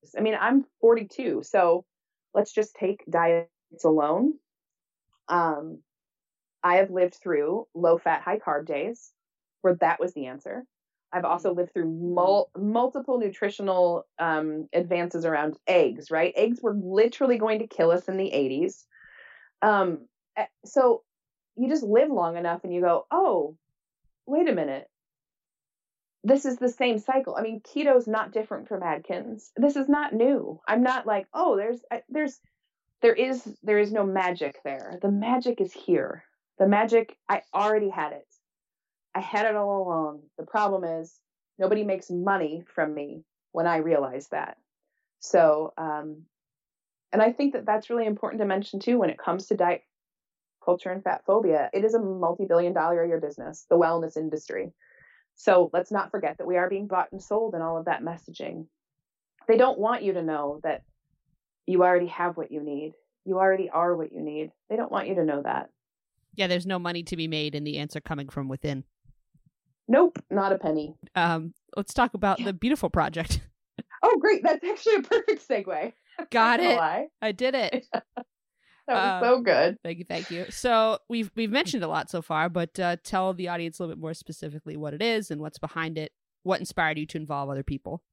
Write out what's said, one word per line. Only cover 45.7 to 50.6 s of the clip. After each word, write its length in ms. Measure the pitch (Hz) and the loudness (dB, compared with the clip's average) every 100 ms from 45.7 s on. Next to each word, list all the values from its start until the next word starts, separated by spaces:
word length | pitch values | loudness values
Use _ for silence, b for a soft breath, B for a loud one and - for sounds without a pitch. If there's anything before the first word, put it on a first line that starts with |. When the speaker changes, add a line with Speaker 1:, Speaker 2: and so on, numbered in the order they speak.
| - | -6
Speaker 1:
um, 460 | 160 151 151 156 165 _ _ _ _ _ _ _ _ | -6 -6 -8 -14 -20 _ _ _ _ _ _ _ _
and 100 | 214 | 2
I 100 | 220 | 2
think 220 | 240 285 | 4 0
that 120 | 269 208 | 0 -2
that's 240 | 214 - | -2 -2
really 160 | 233 220 | -2 -2
important 360 | 208 220 220 | -2 -4 -2
to 60 | 208 | -2
mention 320 | 190 202 196 | -2 -4 -6
too, 180 | 240 240 | 0 2
when 120 | 175 | 2
it 80 | - | -2
comes 300 | - 185 - | -4 -4 -2
to 100 | 208 | 2
diet 260 | 175 - _ _ _ _ _ _ _ _ | 2 2 _ _ _ _ _ _ _ _